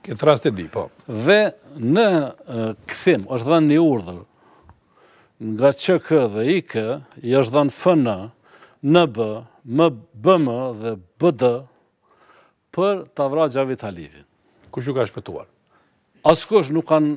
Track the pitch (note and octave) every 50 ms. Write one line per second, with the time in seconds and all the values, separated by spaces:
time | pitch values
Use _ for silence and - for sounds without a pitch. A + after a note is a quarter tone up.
0 | - - B2 - C#3 D3+ D3 A#2+ - D3 G#2 F#2 E2 D#2 - G#2+ F2 - - _
1 | _ - A#2 G#2+ A#2+ D#3+ G3+ G#3+ G#3+ - - _ _ - C#3+ D3 A#2 B2 D#3+ A3
2 | A3+ G3+ F3 D#3 C#3 A#2+ - - _ - A#2+ A2+ A2+ A2 G#2 - _ - - -
3 | - F#3 D#3+ G#2+ F#2+ - C3 A#2+ A2+ C#3+ E3+ E3 D#3 D3 D3 D#3+ E3+ D#3 C3 A2
4 | F2 F2 F2+ F2 - _ _ _ _ _ _ _ _ - _ _ _ _ _ _
5 | _ _ _ _ _ _ _ - A2 A2 G#2+ G#2+ C3 C#3 C3+ - - - F3+ D#3
6 | - - D#3+ D3 B2 G#2+ G2+ A2 A#2 C#3+ F#3+ F3 - - - A2+ G#2+ A2+ C3+ D3+
7 | - _ - - - A#2 B2+ C#3 B2+ A2+ C3 D3 C#3+ C3+ - - - F#3 F3 D3+
8 | B2+ A#2 G2+ F#2 G2 A#2 - _ _ _ _ _ - _ _ _ - C#3 E3 F3
9 | E3 C#3+ G#2+ A#2 A2+ G#2+ G#2+ A2+ A#2+ - _ _ - B2 A#2+ D3+ E3+ D#3+ B2+ G#2+
10 | F#2+ _ - G#2+ A2 E3+ F#3+ E3 D3 B2 A#2 B2 C3 B2+ A#2 G#2+ A2+ A#2 A2 F#2+
11 | F2 _ _ - D3+ F3 C#3 G#2 B2+ B2 A#2+ C3 C3+ - _ _ _ _ _ _
12 | _ _ _ _ _ _ _ _ _ _ _ _ _ _ - E3 F#3+ G3+ G3+ F#3
13 | - - _ - C#3 C3+ C#3+ D#3+ D#3+ C#3 A#2+ C#3 C3+ C3 B2+ - A#2 G#2 F#2 E2
14 | D#2 C#2 - C#2+ - _ _ _ _ _ _ _ _ _ - C3+ B2 C#3+ C3 C3
15 | A2+ - - B2 - - E2 C#2 - - _ _ _ _ _ _ _ _ _ _
16 | _ _ _ _ - D3+ E3 - - - A3 G3+ D3 C3 D3+ E3 - - D#3+ D#3
17 | D3+ D3+ D3